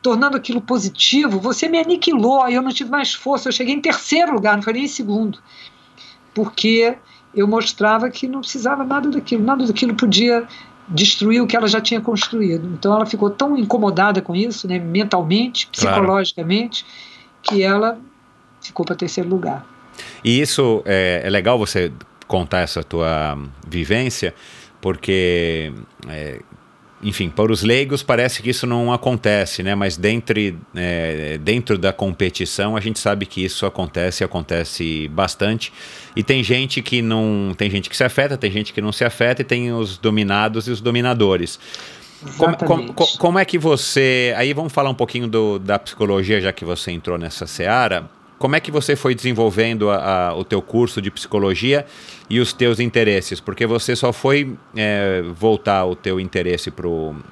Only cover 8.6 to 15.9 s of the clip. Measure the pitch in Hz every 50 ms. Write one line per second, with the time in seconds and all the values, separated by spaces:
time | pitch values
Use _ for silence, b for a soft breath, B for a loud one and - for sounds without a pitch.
8.6 | 220 254 285 277 269 262 277 285 285 294 269 285 - - 247 220 208 247 277 262
9.6 | 262 226 208 - 262 240 208 - 247 208 180 196 233 240 240 233 233 B B B
10.6 | B B B - - - 170 151 208 - - - 202 214 226 240 240 - 233 233
11.6 | 220 208 - 220 220 - 233 220 220 240 220 202 - - 233 226 208 180 165 165
12.6 | 160 180 170 - - 202 208 220 220 220 - 202 202 202 202 - 277 294 294 262
13.6 | 214 202 247 233 214 196 170 180 196 208 196 190 190 - 175 185 220 233 220 -
14.6 | - 185 180 175 170 165 170 202 214 214 202 180 165 156 190 220 247 247 247 -
15.6 | - - - - 214 -